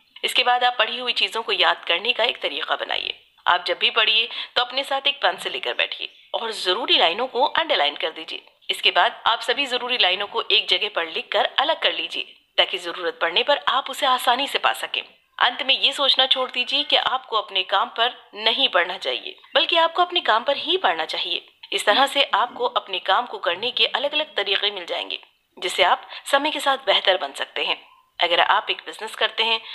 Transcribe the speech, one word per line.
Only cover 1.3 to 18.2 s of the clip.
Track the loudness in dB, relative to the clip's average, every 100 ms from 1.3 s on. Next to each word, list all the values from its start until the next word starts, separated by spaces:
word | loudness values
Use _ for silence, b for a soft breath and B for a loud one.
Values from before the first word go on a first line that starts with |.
| -2
को | -2
याद | 2 2 2
करने | 0 0 0
का | 0
एक | 0 -2
तरीका | -6 -4 -4 -4
बनाइए। | -2 -4 -4 -10 _ _ 0
आप | 2
जब | 0 0
भी | 2
पढ़िए | 2 2 2 0 B B -2
तो |
अपने | -2 -4
साथ | -2 -2 -2
एक | 0
पेंसिल | 0 0 -6
लेकर | -6 -2
बैठिए | 0 -2 -4 -12 -14 -10
और | -6 -6
जरूरी | -2 0 0 4 4
लाइनों | 4 2 -2
को | 0
अंडरलाइन | 0 0 0 2 0 0
कर | -6
दीजिए। | -6 -12 -14 -16 _ -12
इसके | -2 2
बाद | 4 2 2 0
आप | 0
सभी | 0 -2 -2
जरूरी | -4 -2 2
लाइनों | 2 2 -2
को | -4
एक | 2 2 2
जगह | 0 0
पर | -4 -4
लिखकर | -6 -2 0 0 2
अलग | 0 0
कर | 0
लीजिए | -2 -6 -8 -12 -16 _ 0
ताकि | 0 -2
जरूरत | -8 -6 -6 -2
पड़ने | -2 0
पर | 2 0 0
आप | -2 -4
उसे | -2 0
आसानी | 2 2 0 0
से | 0
पा | 0
सकें। | -2 -4 -6 -8 _ _ 0
अंत | 0 2
में | 0 2
ये | 2
सोचना | 2 2 4 4
छोड़ | 2 0
दीजिए | -4 -2 -2
कि | 2 2
आपको | 2 -2 -2 -4
अपने | -2 -4
काम | 0 0 0
पर | 0 -2 -2